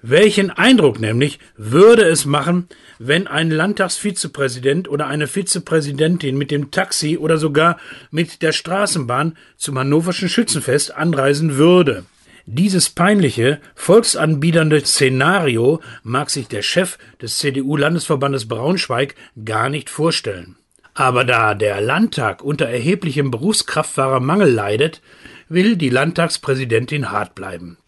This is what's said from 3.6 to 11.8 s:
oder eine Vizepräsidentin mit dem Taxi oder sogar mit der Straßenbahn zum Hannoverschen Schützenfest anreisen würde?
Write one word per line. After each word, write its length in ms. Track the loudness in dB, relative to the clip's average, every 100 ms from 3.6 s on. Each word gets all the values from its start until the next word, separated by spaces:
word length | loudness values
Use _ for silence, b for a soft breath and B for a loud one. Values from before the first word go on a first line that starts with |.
| -2 0 -2 -2 -6 -6 -10 -4 -4 -2 -2 -2 -4
oder 200 | -6 -4
eine 200 | -4 -4
Vizepräsidentin 1080 | -4 -4 -6 -2 -2 -2 0 0 0 -2 -4
mit 140 | -2
dem 200 | -4 -2
Taxi 460 | -4 -4 -4 -2 -2
oder 200 | 0 0
sogar 400 | 2 2 2 2 B B B
mit 320 | -4 -4 -2
der 120 | -2
Straßenbahn 840 | -2 -4 -2 -2 -2 -2 -2 -2 -6 b b
zum 200 | -8 -4
Hannoverschen 520 | 2 2 0 -4 -2
Schützenfest 680 | 0 0 -2 0 -2 -2 -4
anreisen 640 | -2 0 2 2 0 4
würde? 480 | 6 6